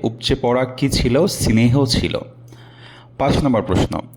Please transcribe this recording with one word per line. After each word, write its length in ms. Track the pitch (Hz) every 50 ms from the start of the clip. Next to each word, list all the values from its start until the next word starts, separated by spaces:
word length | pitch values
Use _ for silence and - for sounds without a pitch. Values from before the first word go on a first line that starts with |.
| -
উপচে 320 | 120 113 - - - 147
পড়া 280 | 127 - 120 120 127 131
কী 240 | 123 - - 143 135
ছিল? 380 | - - - 127 120 139 175 208
স্নেহ 580 | - - - - 110 113 117 120 120 143 139
ছিল। 300 | 117 - - - 82 - - - - - - - - - - - - - - - - - - - - - -
পাঁচ 260 | 135 143 - - 151
নম্বর 180 | 139 123 110
প্রশ্ন, 320 | 92 - - - - - - 85 - - -